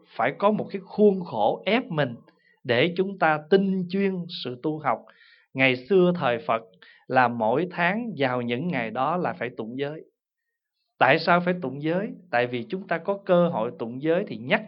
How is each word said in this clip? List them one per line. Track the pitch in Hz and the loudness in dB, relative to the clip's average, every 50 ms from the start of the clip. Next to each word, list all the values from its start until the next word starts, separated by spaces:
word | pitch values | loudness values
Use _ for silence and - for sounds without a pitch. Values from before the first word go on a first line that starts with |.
| _ _ | _ _
phải | - - 113 127 143 - | -4 -2 0 0 0 2
có | 202 208 | 2 2
một | 214 180 - - | 2 0 -2 -6
cái | - 202 180 | -8 -10 -10
khuôn | - - - 208 208 196 190 175 | -6 2 6 6 6 6 4 -2
khổ | - 127 110 104 117 - - - | -6 -2 0 0 0 0 0 -2
ép | 185 208 247 254 | 0 0 0 -2
mình | - 165 151 143 123 120 - - _ _ _ _ _ _ _ - | -2 0 0 0 0 -2 -8 -16 _ _ _ _ _ _ _ -4
để | - 117 120 143 175 175 185 | 0 2 2 2 2 2 0
chúng | 190 196 202 190 | -2 -2 -2 0
ta | 175 160 151 147 151 - | 2 2 2 2 0 2
tinh | 196 196 196 196 190 190 180 175 | 4 4 4 2 0 -2 -4 -4
chuyên | 180 196 196 190 190 180 170 151 - - - | -2 0 0 0 -2 -4 -6 -8 -10 -10 -10
sự | 127 123 - 175 | -10 -8 -6 -6
tu | 160 151 151 | -6 -6 -4
học. | 147 135 113 - - - - _ _ _ _ _ _ _ - | -2 -2 -2 -2 -4 -12 -20 _ _ _ _ _ _ _ -2
Ngày | 131 135 131 127 | 2 2 2 2
xưa | 123 - - 202 185 180 180 175 | 2 0 2 4 4 4 4 2
thời | 175 147 123 120 113 - - | 2 0 0 -2 -2 0 -2
Phật | 117 113 - - _ _ - - - _ _ - | -2 -2 -2 -6 _ _ -20 -20 -20 _ _ 0
là | 135 131 127 117 | 2 4 4 4
mỗi | 120 120 110 107 120 143 180 180 | 2 0 0 0 0 0 -2 -2
tháng | 175 175 175 175 196 226 247 233 175 135 | -4 -2 -2 -2 -2 -2 -6 -8 -4 -2
vào | 135 127 127 127 | -2 0 0 -2
những | 120 120 120 120 160 180 | -2 -2 -4 -2 -2 -4
ngày | 156 127 117 110 | -4 -4 -4 -4
đó | 107 123 131 147 170 180 | -4 -4 -2 -2 -2 -2
là | 165 123 113 | -4 -4 -6
phải | - 117 123 127 - | -6 -8 -8 -8 -10
tụng | 113 107 123 131 | -10 -10 -8 -8
giới. | 139 143 151 160 - _ _ _ _ _ _ _ _ _ _ _ _ _ _ _ _ _ _ - | -8 -8 -8 -12 -16 _ _ _ _ _ _ _ _ _ _ _ _ _ _ _ _ _ _ 2
Tại | 127 127 143 165 | 4 4 4 4
sao | - - 170 175 | 4 4 4 4
phải | 175 180 180 175 | 4 2 -2 -2
tụng | 135 131 131 143 147 | -4 -8 -6 -4 -2
giới? | 156 165 185 208 247 262 - - - | -2 -2 -2 -2 -6 -8 -12 -8 -2
Tại | - 120 123 120 | 0 0 0 0
vì | 123 123 113 - | -2 -6 -6 -6
chúng | 190 190 196 - | -8 -8 -6 -4
ta | 170 165 | -6 -4
có | 170 - 202 196 - | -4 -4 -6 -4 0
cơ | - 180 175 175 165 | 2 4 4 4 2
hội | 143 110 110 123 123 - | 0 -2 -4 -4 -6 -8
tụng | 123 113 123 131 | -10 -8 -8 -6
giới | 143 156 165 180 208 - | -2 -2 0 0 -2 -4
thì | - 107 | -8 -10
nhắc | 117 131 185 - 214 | -4 -2 -2 -2 -2